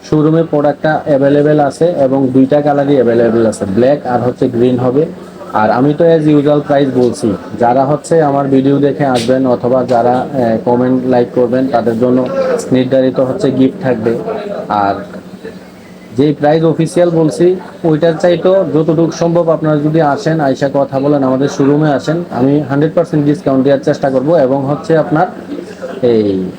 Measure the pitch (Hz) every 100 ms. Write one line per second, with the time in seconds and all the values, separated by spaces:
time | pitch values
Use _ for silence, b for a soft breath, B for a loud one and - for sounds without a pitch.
0 | - 156 151 160 160 147 147 139 156 151
1 | - 139 139 143 147 151 143 - 165 170
2 | 135 135 131 127 135 147 147 143 139 143
3 | 117 117 117 113 113 107 98 95 123 143
4 | - 123 120 123 127 120 123 123 127 131
5 | 170 - - - - 107 110 117 139 147
6 | 170 165 151 147 143 147 147 143 139 127
7 | 123 113 113 92 - 104 117 127 135 147
8 | - 165 151 139 139 135 135 139 139 135
9 | 139 123 113 131 131 120 123 127 123 120
10 | 120 127 123 139 120 113 123 123 127 127
11 | 127 127 120 - 123 127 131 120 110 113
12 | 123 127 123 - - - - 127 127 131
13 | 131 127 127 127 143 131 131 - 131 117
14 | 117 117 - 107 - - - 104 101 98
15 | 92 - - - - - - - - -
16 | - 113 147 147 143 160 165 156 160 -
17 | 175 165 160 - 175 185 - - 170 151
18 | 165 160 180 170 185 190 170 143 165 156
19 | 165 - 170 170 165 156 156 151 151 156
20 | 151 135 156 160 143 127 139 139 135 135
21 | 139 147 131 131 139 - 139 147 156 139
22 | - 165 175 - 131 143 135 139 160 170
23 | 165 156 147 147 - 135 131 135 147 139
24 | 143 131 135 170 131 135 135 147 - 160
25 | 147 151 180 - - 147 - - 170 -
26 | 123 113 104 95 92